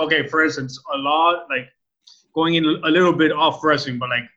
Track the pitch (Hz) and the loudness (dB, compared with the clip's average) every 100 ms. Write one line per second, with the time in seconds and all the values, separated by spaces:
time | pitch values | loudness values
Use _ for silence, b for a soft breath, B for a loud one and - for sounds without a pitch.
0 | 156 156 139 160 160 135 131 - - 139 | 0 0 0 0 0 0 -10 -12 -8 -4
1 | 139 151 170 175 - 131 127 _ _ _ | 0 2 2 0 -4 -8 -8 _ _ _
2 | _ b _ - 165 165 156 - 160 165 | _ b _ -2 0 2 0 0 0 4
3 | 180 151 156 147 156 - 156 147 135 123 | 4 4 2 2 0 0 0 0 -2 -6
4 | 123 123 120 | -4 -4 -6